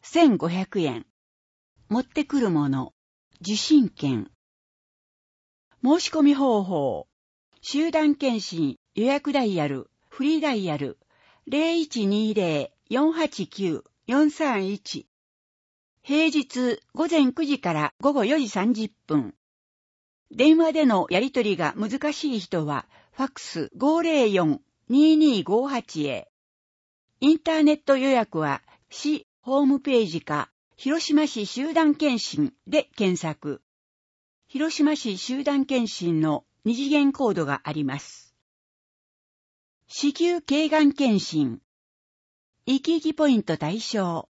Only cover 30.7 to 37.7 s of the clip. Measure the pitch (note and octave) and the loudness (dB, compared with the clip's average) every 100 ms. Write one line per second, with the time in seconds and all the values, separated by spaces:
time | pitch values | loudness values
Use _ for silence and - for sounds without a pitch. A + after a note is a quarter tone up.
30.7 | _ C4 D#4+ - D4 D4+ - G#3 - C#4+ | _ -4 -2 2 2 2 -4 -8 -6 -2
31.7 | D#4+ D#4 D4 D4+ A#3+ - C#3+ D3 _ - | 2 2 2 0 -2 -4 -4 -4 _ -2
32.7 | D4+ - - G3 F3+ E3 D3+ D3 C#3 _ | -2 -2 -2 -2 0 -4 -8 -10 -12 _
33.7 | _ _ _ _ _ _ _ _ C4 D#4 | _ _ _ _ _ _ _ _ -6 -4
34.7 | - D4 D4+ A#3 F#3 - C4 C#4+ C#4+ C#4 | 0 0 0 -4 -8 -6 -4 -2 0 0
35.7 | C4 A3+ - E3+ D#3+ D#3 D3+ _ _ G#3+ | -2 -2 -4 -2 0 0 -2 _ _ -4
36.7 | A#3 C#4 D4 C#4+ C4+ B3+ F3+ C#3+ C#3 - | -2 0 2 2 2 -2 0 -2 -4 -6